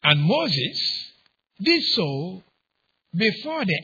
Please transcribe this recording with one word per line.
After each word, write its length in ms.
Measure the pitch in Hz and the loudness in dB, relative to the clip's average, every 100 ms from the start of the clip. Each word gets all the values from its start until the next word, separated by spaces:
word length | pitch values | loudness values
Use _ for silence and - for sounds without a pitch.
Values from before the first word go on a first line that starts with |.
"And 160 | 151 147 | 4 4
Moses 920 | 147 277 320 135 120 - - - - _ _ _ _ _ | 4 2 2 -2 -2 -4 -6 -6 -12 _ _ _ _ _
did 220 | 202 339 - | 0 2 2
so 480 | - 160 135 165 185 - _ _ _ _ _ _ 269 | 0 0 -2 -6 -10 -18 _ _ _ _ _ _ 0
before 500 | 220 - 294 320 220 | 0 0 -6 -4 -2
the 160 | 151 | -2